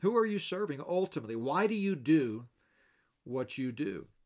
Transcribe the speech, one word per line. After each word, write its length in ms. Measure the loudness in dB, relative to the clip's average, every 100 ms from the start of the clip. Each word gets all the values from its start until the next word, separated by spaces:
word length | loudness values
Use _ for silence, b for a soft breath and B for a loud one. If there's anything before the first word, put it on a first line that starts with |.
Who 160 | 2 4
are 80 | 2
you 120 | 0
serving 440 | -2 -4 -4 -4 -2
ultimately? 500 | 0 0 -4 -6 -4
Why 300 | 0 2 2
do 80 | 2
you 200 | 0 0
do 500 | 4 6 4 -2 -10 b b b b b b _
what 340 | -6 -4 -4 -4
you 140 | -4
do? 360 | -4 -4 -6 -10 _